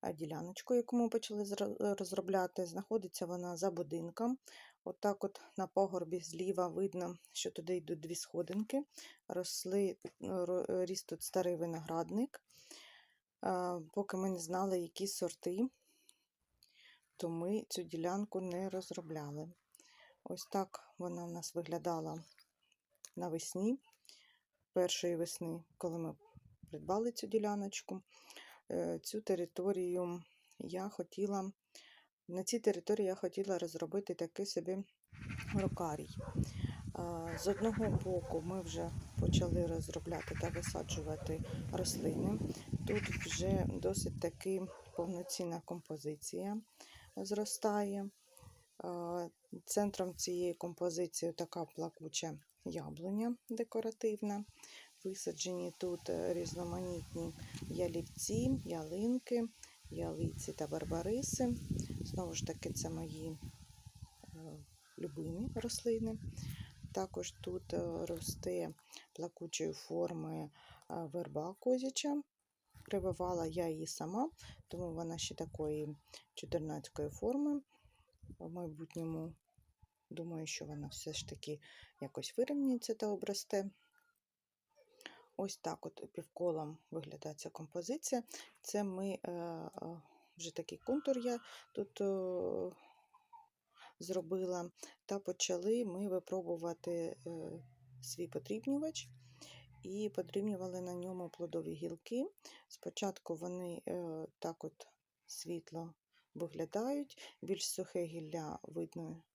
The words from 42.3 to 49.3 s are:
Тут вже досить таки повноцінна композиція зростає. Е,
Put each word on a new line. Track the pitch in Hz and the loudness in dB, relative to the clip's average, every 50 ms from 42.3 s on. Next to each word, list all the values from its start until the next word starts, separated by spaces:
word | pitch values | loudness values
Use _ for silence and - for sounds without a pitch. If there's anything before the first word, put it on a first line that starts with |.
| 208 220 - - - - - - - - - - | 4 4 2 0 -2 -4 -4 -2 -2 0 2 4
Тут | 202 208 | 4 4
вже | 196 - - - - 170 - - 175 190 196 - 110 95 | 4 2 0 0 0 -2 0 2 4 6 6 6 6 4
досить | 98 92 - 190 196 196 - 165 - - | 2 2 2 2 2 2 0 -2 -2 0
таки | - 170 165 - - 185 190 190 185 190 - - - - - | -2 -2 -2 -2 -2 0 0 2 0 -2 -6 -12 -16 -8 -2
повноцінна | - 170 170 190 175 180 180 - - 185 170 170 170 165 | -2 0 0 0 -2 -2 -4 -2 -2 -2 -2 -2 -4 -4
композиція | - 175 175 - - 156 151 139 147 151 147 - - - 175 185 196 208 220 214 _ _ - - - - - - - - | -4 -6 -6 -4 -6 -6 -4 -2 -4 -4 -4 -6 -6 -4 -4 -2 -2 -2 -4 -4 _ _ -20 -18 -18 -18 -18 -20 -12 -6
зростає. | - 190 190 208 202 214 208 - - - 220 208 208 208 202 196 202 196 202 - _ _ - - - - - - - - _ _ _ - | -6 -2 0 2 0 2 0 -2 2 2 4 6 6 4 4 2 0 -2 -4 -6 _ _ -20 -20 -20 -20 -20 -20 -20 -20 _ _ _ -4
Е, | 175 175 175 175 170 175 175 170 170 | -4 -2 -2 -2 0 0 0 -2 -2